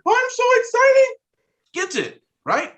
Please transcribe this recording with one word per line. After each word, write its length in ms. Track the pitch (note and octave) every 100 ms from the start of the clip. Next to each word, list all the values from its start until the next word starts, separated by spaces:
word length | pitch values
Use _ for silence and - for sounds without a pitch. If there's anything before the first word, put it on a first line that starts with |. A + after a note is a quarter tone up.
Oh, 100 | E4+
I'm 160 | A#4 B4+
so 140 | - B4 B4
excited, 560 | A#4+ A#4+ C5+ C5+ C5 - _ _ _ _ _
gets 240 | E4+ F4+ A#3
it, 260 | C3 - _ _
right? 300 | - A3+ E4+